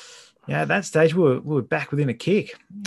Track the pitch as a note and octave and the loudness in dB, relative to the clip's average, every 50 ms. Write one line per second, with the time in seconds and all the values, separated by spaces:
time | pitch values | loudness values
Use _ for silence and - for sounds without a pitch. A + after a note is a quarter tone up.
0 | - - - - - _ _ _ - - C#3+ D3+ D#3 C#3+ E3+ G3+ F#3 - - D#3+ | -20 -20 -20 -20 -20 _ _ _ -10 -6 -4 -2 -2 0 -2 -2 -2 0 2 4
1 | D#3+ D#3+ D#3 F#3 E3+ C#3 B2+ C3 - C#3+ D3+ C#3 G#2+ - D#3+ D3+ C#3+ - D3 C#3+ | 4 4 4 4 4 4 4 2 -2 -2 -2 -2 -2 -2 -4 -4 -4 -4 -2 -2
2 | D3 C3 A#2 - - E3 G3 G#3 - - - - _ _ F#3+ G#3 G3+ | 0 0 -2 -4 -2 0 0 0 0 -4 -12 -20 _ _ -18 -14 -14